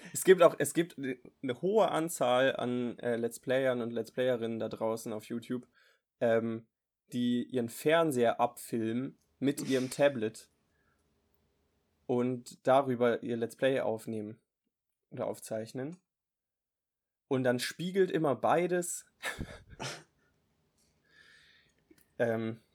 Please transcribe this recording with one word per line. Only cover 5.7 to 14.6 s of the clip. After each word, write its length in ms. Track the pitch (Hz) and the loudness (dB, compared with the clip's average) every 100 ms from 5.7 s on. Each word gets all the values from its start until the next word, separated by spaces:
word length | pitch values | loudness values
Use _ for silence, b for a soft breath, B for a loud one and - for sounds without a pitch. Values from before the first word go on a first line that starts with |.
| b b b b - | b b b b -2
ähm, 460 | 120 113 113 113 - _ _ _ _ | 2 4 2 -4 -10 _ _ _ _
die 300 | 123 120 120 | -4 0 -2
ihren 260 | - 127 113 | -2 -4 -4
Fernseher 680 | - 151 165 165 123 117 - | -2 2 4 4 2 2 2
abfilmen 760 | 120 - - 117 110 120 139 - _ - | 0 -2 -6 -4 -2 -2 -6 -10 _ -4
mit 280 | 131 147 131 | -2 -2 -2
ihrem 220 | 131 127 | -2 -2
Tablet 640 | - 143 127 107 - - _ _ _ _ _ _ _ _ _ _ _ _ _ _ _ - | 2 2 2 -4 -6 -18 _ _ _ _ _ _ _ _ _ _ _ _ _ _ _ -2
und 520 | 123 123 123 - - 131 | 0 0 -2 -10 -4 4
darüber 560 | 135 131 120 120 113 | 4 4 2 2 2
ihr 160 | 117 117 | -2 -4
Let's 180 | 117 - | -4 0
Play 240 | 135 135 | 0 0
aufnehmen 580 | - 110 - 110 104 113 _ _ | -2 -4 -6 -8 -8 -12 _ _